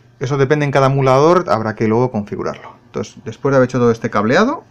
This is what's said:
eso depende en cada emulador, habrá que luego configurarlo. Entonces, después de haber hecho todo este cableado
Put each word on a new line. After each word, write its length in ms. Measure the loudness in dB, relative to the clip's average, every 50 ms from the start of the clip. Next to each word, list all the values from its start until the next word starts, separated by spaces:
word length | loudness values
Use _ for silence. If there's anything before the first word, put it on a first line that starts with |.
| _ _ _ -10
eso 160 | -6 -4 -2
depende 300 | 0 0 2 0 0 0
en 40 | 0
cada 180 | 2 2 2 2
emulador, 580 | 2 2 2 2 4 4 4 4 4 2 2 0
habrá 260 | -2 -2 -2 -4 -4
que 140 | -2 0 0
luego 220 | 0 0 0 0
configurarlo. 680 | -2 -4 -8 -6 -8 -8 -6 -8 -8 -10 -14 -20 -20 -20 _
Entonces, 320 | _ -10 -10 -10 -10 -12 -18 -16
después 280 | -16 -12 -6 -4 0 2
de 40 |
haber 140 | 2 2 2
hecho 80 | 0 0
todo 120 | 0 0
este 200 | 0 0 -4 -4
cableado 540 | -2 -2 0 0 2 2 2 0 -2 -6 -10 _